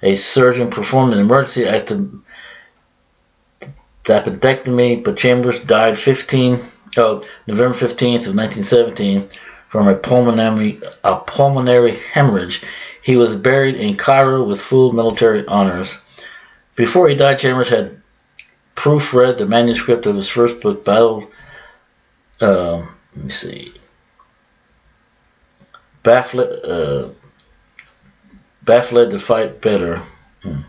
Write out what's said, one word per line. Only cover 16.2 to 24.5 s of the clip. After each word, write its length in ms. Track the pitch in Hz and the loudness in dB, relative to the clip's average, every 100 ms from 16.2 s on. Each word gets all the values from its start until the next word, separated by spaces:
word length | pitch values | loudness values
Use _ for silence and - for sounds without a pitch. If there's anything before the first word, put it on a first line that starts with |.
| - - - _ _ - | -20 -20 -20 _ _ -2
Before 320 | 117 180 170 | 0 2 2
he 60 | 143 | 2
died, 240 | 139 135 | 2 2
Chambers 280 | 135 127 120 | 0 -2 0
had 340 | 117 98 82 _ _ _ _ - _ _ - | 0 -2 -12 _ _ _ _ -20 _ _ -4
proofread 600 | 147 147 143 127 127 123 | 0 0 2 2 2 2
the 80 | 101 | 0
manuscript 600 | 117 120 113 - 120 110 | 2 2 0 0 0 0
of 100 | 101 | -4
his 140 | 95 | -4
first 320 | 120 120 120 | 0 0 0
book, 240 | 107 98 - | -4 -4 0
Battle, 440 | 107 117 107 104 _ - - - _ _ _ _ _ _ _ | 2 2 0 -10 _ -20 -20 -20 _ _ _ _ _ _ _
uh, 380 | 110 92 87 85 | 0 0 0 -6
let 480 | 82 - _ 69 69 | -10 -20 _ -18 -14
me 40 | |
see, 440 | - - - - - _ _ _ _ _ _ _ | -12 -14 -16 -20 -20 _ _ _ _ _ _ _